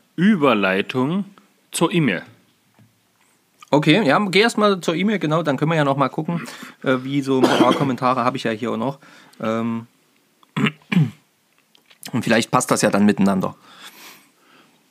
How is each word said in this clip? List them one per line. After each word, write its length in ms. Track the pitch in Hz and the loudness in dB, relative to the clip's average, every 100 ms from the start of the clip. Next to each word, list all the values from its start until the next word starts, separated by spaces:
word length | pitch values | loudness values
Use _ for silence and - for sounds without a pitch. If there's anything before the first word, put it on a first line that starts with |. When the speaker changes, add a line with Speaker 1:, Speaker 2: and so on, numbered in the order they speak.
| _ | _
Speaker 1:
Überleitung 1080 | - 185 208 143 110 95 95 101 131 131 185 196 - _ _ _ | -2 0 4 4 2 2 0 -2 -2 -2 -4 -8 -14 _ _ _
zur 200 | - 170 | -2 0
E-Mail. 300 | 170 135 82 - - _ _ _ _ _ _ _ _ _ _ _ _ - | 2 0 -2 -8 -20 _ _ _ _ _ _ _ _ _ _ _ _ -2
Speaker 2:
Okay, 320 | 143 151 175 175 | 0 4 4 4
ja, 120 | 160 208 | 2 2
geh 80 | 175 | 2
erst 160 | 226 - | 2 2
mal 240 | 208 190 | 0 0
zur 140 | 165 | -2
E-Mail, 240 | 165 196 202 | -2 -2 -2
genau, 240 | 156 160 | -2 -2
dann 140 | 160 131 | -2 -2
können 140 | 147 | 0
wir 40 | 165 | 0
ja 80 | |
noch 120 | 143 139 | 0 2
mal 100 | 131 | 0
gucken, 380 | - 156 170 - - - - | -2 -6 -6 -8 -16 -20 -8
äh, 140 | 131 131 | -2 -2
wie 180 | 131 139 | -2 -4
so 180 | 135 131 | 0 2
ein 180 | 127 131 | 2 4
paar 160 | 123 | 2
<coughs> 0 | |
Kommentare 500 | 127 139 123 127 127 | 2 0 0 0 0
habe 120 | 120 131 | -2 -2
ich 60 | |
ja 60 | 117 | -4
hier 180 | 110 117 | -4 -4
auch 60 | 110 | -4
noch. 200 | 120 143 - - - _ | -6 -8 -18 -20 -20 _
Ähm, 460 | 110 113 117 113 113 _ _ _ _ _ _ | -6 -4 -4 -6 -10 _ _ _ _ _ _
<clears throat> 80 | - - 151 _ 180 127 - _ _ _ _ _ _ _ _ - | -4 -4 -4 _ 0 0 -4 _ _ _ _ _ _ _ _ -8
und 100 | 120 | -6
vielleicht 280 | 104 113 113 | 0 0 2
passt 200 | 131 - | -2 0
das 120 | 117 | 0
ja 80 | 107 | 2
dann 140 | 101 | 2
miteinander. 520 | 104 101 98 95 95 - - - - - - - _ _ _ _ _ _ _ | 2 4 2 0 -4 -8 -20 -20 -20 -20 -20 -20 _ _ _ _ _ _ _